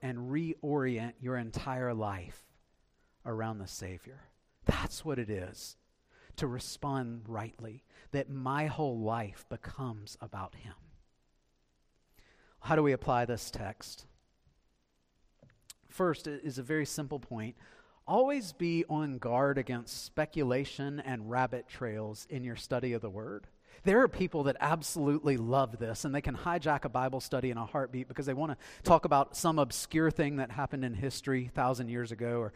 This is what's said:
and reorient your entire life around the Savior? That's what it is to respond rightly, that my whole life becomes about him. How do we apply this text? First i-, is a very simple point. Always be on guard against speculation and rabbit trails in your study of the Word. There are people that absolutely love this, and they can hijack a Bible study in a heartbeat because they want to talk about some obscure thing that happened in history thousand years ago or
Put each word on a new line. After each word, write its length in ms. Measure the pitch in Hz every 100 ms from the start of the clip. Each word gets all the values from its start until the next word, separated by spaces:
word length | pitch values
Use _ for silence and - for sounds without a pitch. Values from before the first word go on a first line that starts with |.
and 280 | 131 120 123
reorient 840 | 147 165 156 147 147 131 117 117 -
your 160 | 123 127
entire 560 | 113 - 139 127 123
life 500 | 110 107 95 87 - - _ _ _ _ _ _ _ 123
around 340 | 110 113 110
the 80 | 92
Savior? 560 | - 92 90 - 135 - _ _ _ -
That's 400 | - - - 156
what 120 | 127
it 120 | 110
is 480 | 98 92 - - - _ _ _ _ - -
to 120 | 139
respond 760 | 120 - - 143 135 120 117 107
rightly, 560 | 110 117 - 110 113 - - -
that 180 | 139 139
my 360 | 135 127 143 156
whole 320 | 123 147 117
life 480 | 110 117 104 - -
becomes 680 | 117 - - 131 107 104 -
about 340 | 107 98 95 -
him. 180 | 110 - - - _ _ _ _ _ _ _ _ _ _ _ _ - _ _ _
How 160 | - 156
do 60 |
we 100 | 147
apply 320 | 127 - 123 120
this 260 | 113 -
text? 540 | - 98 - - - - _ _ _ _ _ _ _ _ _ _ _ _ _ - _ - - -
First 400 | - 180 143 156
i-, 100 | 143
is 160 | 151 131
a 60 |
very 220 | 127 156 143
simple 340 | - 139 143
point. 380 | - 113 110 - - - - _ -
Always 460 | 226 269 285 190
be 320 | - 170 165 170
on 300 | 151 151 127
guard 400 | 120 120 139 135
against 480 | 127 120 117 - -
speculation 960 | - 151 165 131 127 135 - 139 147
and 280 | 135 123 107
rabbit 380 | 123 127 123 -
trails 580 | - 120 107 107 107 -
in 160 | 135 123
your 100 | 113
study 380 | - 123 123
of 80 | 117
the 80 | 110
Word. 380 | 98 113 104 - - - -
There 180 | 190 214
are 80 | 247
people 340 | - 180 160
that 140 | 139 123
absolutely 800 | 143 165 147 170 143 151 147 127
love 420 | 113 135 131 117
this, 240 | 113 113
and 100 | 143
they 60 | 139
can 160 | 143 120
hijack 480 | 175 170 156 139
a 60 | 139
Bible 320 | 123 131 131
study 280 | - 131 127
in 80 | 117
a 80 | 113
heartbeat 440 | 147 127 127 127
because 160 | 123 139
they 80 |
want 180 | 131 156
to 60 | 131 - -
talk 220 | - 165 165
about 320 | 139 139 -
some 200 | 170 156
obscure 540 | 131 - - 156 160
thing 240 | 156 147 143
that 160 | 127
happened 320 | - 135 139
in 100 | 127
history 560 | 104 135 - - 131 123
thousand 340 | 143 127 123 117
years 240 | 120 117
ago 280 | 113 117 120
or 120 | 107